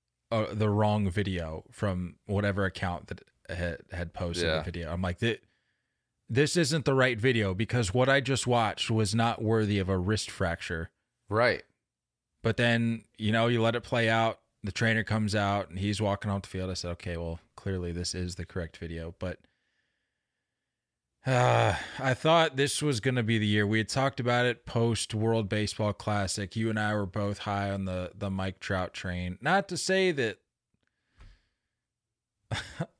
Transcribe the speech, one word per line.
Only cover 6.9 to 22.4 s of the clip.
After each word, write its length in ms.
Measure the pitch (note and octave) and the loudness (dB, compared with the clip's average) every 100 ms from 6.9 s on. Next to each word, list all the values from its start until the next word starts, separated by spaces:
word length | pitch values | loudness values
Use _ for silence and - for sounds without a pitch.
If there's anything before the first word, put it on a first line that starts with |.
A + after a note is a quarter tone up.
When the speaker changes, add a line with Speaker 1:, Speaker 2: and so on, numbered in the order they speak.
Speaker 1:
right 240 | C3+ B2+ A2+ | 4 4 2
video 360 | B2+ A#2 G2 | 2 4 2
because 400 | F#2 A2 B2 G2+ | 0 0 0 2
what 160 | B2 C3 | 2 4
I 100 | C#3 | 4
just 260 | B2+ C3+ B2 | 2 0 2
watched 440 | A#2+ G#2+ - - | 2 2 0 0
was 240 | A2 G#2 | 2 2
not 260 | A2+ A#2 - | 2 2 0
worthy 360 | G#2+ A2+ G#2 G#2 | 2 2 4 2
of 100 | F#2 | 2
a 80 | F#2+ | 0
wrist 340 | F2+ F2+ - | 2 0 -2
fracture." 600 | - F2+ E2+ - E2 - _ _ _ - | -2 -2 -2 -6 -8 -8 _ _ _ -2
Speaker 2:
Right. 320 | G#2+ A#2+ F2 - _ _ _ _ _ _ _ | 2 2 2 -4 _ _ _ _ _ _ _
Speaker 1:
But 160 | A2+ A2+ | -2 2
then, 460 | A#2+ A#2 A#2 A2+ - - | 2 4 2 -2 -8 -4
you 160 | G#2+ | 0
know, 140 | A2+ A#2 | 2 4
you 160 | A#2+ | 4
let 120 | A2+ | 2
it 80 | A#2 | 0
play 280 | - B2 A2+ | -2 2 2
out. 300 | A2+ A2+ - _ _ | 4 2 -2 _ _
The 100 | G#2 | -6
trainer 300 | - A2+ A2+ | 0 2 2
comes 320 | G#2 A2 G#2+ | 2 0 2
out 360 | G#2+ G2+ G2+ - | 2 2 0 -2
and 80 | F2+ | -2
he's 240 | G2+ G2+ | -2 0
walking 280 | G#2 G2 G#2+ | 0 0 -2
off 120 | G2 | -4
the 60 | - | -4
field. 220 | F#2 F#2 | -6 -4
I 40 | |
said, 160 | F#2 F2 | -4 -6
"Okay, 240 | E2+ F2+ E2+ | -6 -6 -6
well, 240 | E2 E2 _ - | -6 -8 _ -10
clearly 360 | G2+ F#2+ F2 | -4 -4 -2
this 220 | E2+ F2+ | -4 -4
is 200 | F#2 F2+ | -4 -6
the 100 | F2 | -6
correct 320 | E2 F#2 D#2+ - | -8 -8 -8 -8
video." 380 | E2 E2 E2 - | -10 -8 -10 -8
But, 220 | F#2 - _ _ _ _ _ _ _ _ _ _ _ _ _ _ _ _ _ _ - | -8 -8 _ _ _ _ _ _ _ _ _ _ _ _ _ _ _ _ _ _ 0
uh, 480 | B2 B2 A#2 A2+ F2 - - | 2 4 4 4 0 -4 -4
I 140 | C3 | -2
thought 420 | B2+ D#3 E3 | 2 4 4